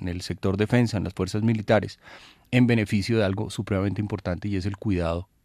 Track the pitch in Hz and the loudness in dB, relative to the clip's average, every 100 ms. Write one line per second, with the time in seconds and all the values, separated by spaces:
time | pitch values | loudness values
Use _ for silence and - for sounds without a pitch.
0 | 90 90 - 87 98 95 104 123 117 101 | -8 -6 -8 -4 -2 0 2 2 2 0
1 | 87 - 92 107 113 113 101 107 98 - | -4 -4 -4 0 0 0 2 2 2 -6
2 | - - - - _ 123 120 117 101 107 | -20 -20 -20 -20 _ 4 4 4 2 0
3 | 98 113 98 98 - - 98 98 98 98 | 2 2 2 0 -4 -6 -2 0 0 -2
4 | 104 101 - 87 104 95 95 104 113 90 | -4 -4 -4 -4 -4 -4 -4 -4 -2 0
5 | 85 85 - _ | 0 -2 -6 _